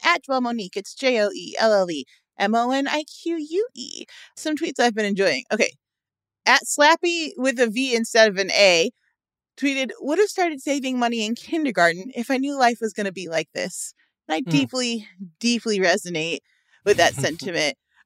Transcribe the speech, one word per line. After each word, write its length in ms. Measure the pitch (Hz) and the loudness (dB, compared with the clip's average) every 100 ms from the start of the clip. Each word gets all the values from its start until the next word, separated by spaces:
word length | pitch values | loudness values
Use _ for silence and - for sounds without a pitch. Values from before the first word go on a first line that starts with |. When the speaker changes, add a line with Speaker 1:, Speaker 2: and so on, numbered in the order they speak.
Speaker 1:
at 200 | 320 349 | 0 0
Joelle 180 | - 262 | 0 -2
Monique. 340 | 247 233 185 202 | -2 -4 -6 -8
It's 160 | 190 | -10
J 280 | - 262 240 | -4 0 2
O 80 | 208 | 0
E 220 | - 170 - | -2 -10 0
L 120 | 220 | 2
L 160 | 202 180 | 4 2
E 160 | 156 127 _ _ - | -2 -8 _ _ -4
M 160 | 202 | 0
O 160 | 226 240 | 2 0
N 160 | 269 277 | 0 -2
I 140 | 302 | -4
Q 340 | 311 - 339 339 | -6 -10 -8 -6
U 320 | 302 339 480 | -4 -4 -4
E. 300 | - - - - - - - | -8 -16 -16 -18 -20 -20 -10
Some 180 | 311 302 | -6 -4
tweets 220 | 320 277 | -4 0
I've 140 | 240 | 0
been 100 | 214 | 0
enjoying. 380 | 208 196 190 131 - | -2 0 0 0 -4
Okay. 200 | - 127 - _ _ _ _ _ _ - | -2 -2 -2 _ _ _ _ _ _ 2
At 160 | 262 | 4
Slappy 680 | - - 294 330 349 339 311 - | 2 4 6 6 2 -2 -4 -2
with 220 | 262 247 | -2 2
a 60 | 233 | 0
V 260 | 208 269 | 0 -2
instead 340 | 233 226 226 220 | -2 2 4 4
of 100 | 190 | 4
an 120 | 190 | 0
A 380 | - 196 170 196 - _ _ _ _ _ - | 4 6 6 2 -2 _ _ _ _ _ -4
tweeted, 320 | 277 269 254 - | -2 -2 -4 -6
"Would 180 | 262 330 | -2 2
have 100 | 415 | 2
started 320 | - 349 285 | 2 -2 -2
saving 360 | 302 285 262 254 | -4 -2 -2 -2
money 280 | 240 233 214 | 0 -2 -4
in 80 | |
kindergarten 760 | 233 - 330 294 190 170 170 190 | -6 -4 -2 -2 2 2 2 -8
if 160 | 240 233 | -10 -4
I 60 | 269 | -2
knew 180 | 277 277 | -2 2
life 220 | 240 240 | 2 2
was 120 | 220 | -6
gonna 180 | - 202 | -4 -6
be 160 | 180 175 | -6 -6
like 200 | 160 160 | -4 -4
this." 380 | - 190 - - - _ _ - | -6 -8 -8 -14 -16 _ _ -8
And 60 | 320 | -6
I 40 | |
Speaker 2:
Mm. 100 | 262 | 0
Speaker 1:
deeply, 580 | 277 262 254 247 233 214 180 185 _ | 0 0 -2 -4 -4 -8 _ -20 _
deeply 380 | 233 233 226 202 | -2 0 0 0
resonate 600 | 185 196 180 165 165 165 - _ _ _ | 2 2 0 -6 -4 -6 -10 _ _ _
with 120 | 196 202 | 0 4
that 180 | 165 | 4
Speaker 2:
<laughs> 380 | 117 139 165 135 | 2 -4 -4 -6
Speaker 1:
sentiment. 220 | 165 147 - _ _ | -2 -2 -4 _ _